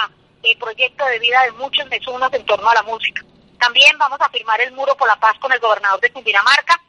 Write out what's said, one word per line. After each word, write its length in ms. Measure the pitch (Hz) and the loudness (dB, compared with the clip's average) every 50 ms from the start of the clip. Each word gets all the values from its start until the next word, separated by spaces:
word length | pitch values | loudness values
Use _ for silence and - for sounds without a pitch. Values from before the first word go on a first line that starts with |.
| 220 202 - _ _ _ _ _ - | 0 -2 -6 _ _ _ _ _ -2
eh, 140 | 226 220 - | -2 -2 -2
proyecto 480 | 240 226 220 - 262 247 - - 294 | -6 -10 -6 -4 -4 -6 -4 -4 -4
de 140 | 262 240 226 | -2 -2 -2
vida 220 | 233 240 247 262 262 | -2 0 2 2 2
de 80 | 247 220 | 2 -2
muchos 340 | 233 262 277 - 294 294 262 | -6 -8 -6 -4 -6 -4 -4
mesunos 440 | 254 220 - 262 247 247 262 262 262 | -8 -8 -8 -8 -6 -4 -2 -2 -2
en 120 | 247 - | -4 -2
torno 240 | - 208 202 196 233 | -2 -2 0 2 2
a 60 | 233 | 2
la 80 | 226 202 | 2 0
música. 400 | 214 226 220 - - - - - _ _ _ _ _ _ _ | -2 -6 -6 -6 -8 -8 -10 -14 _ _ _ _ _ _ _
También 400 | 240 240 - - 285 294 302 302 | -2 2 4 4 4 4 4 4
vamos 220 | 311 269 277 285 | 0 -2 0 -2
a 100 | 330 277 | -4 -4
firmar 300 | - 240 220 226 220 220 | -4 -6 -4 -2 -2 -2
el 140 | 247 262 254 | -2 -4 -4
muro 220 | 262 269 269 277 - | -4 -2 -2 0 0
por 100 | 247 226 | 2 0
la 80 | 214 | 2
paz 240 | - - 220 208 - | 2 2 2 0 0
con 140 | - 262 262 | -2 -2 -2
el 60 | 240 | -2
gobernador 420 | 233 226 214 - 202 202 196 190 | 0 0 0 0 0 0 0 0
de 100 | - 240 | 0 -2
Cundinamarca 680 | - 269 247 220 202 196 208 240 277 294 285 - 339 339 - | -4 -4 -6 0 0 2 4 4 2 2 2 2 0 0 0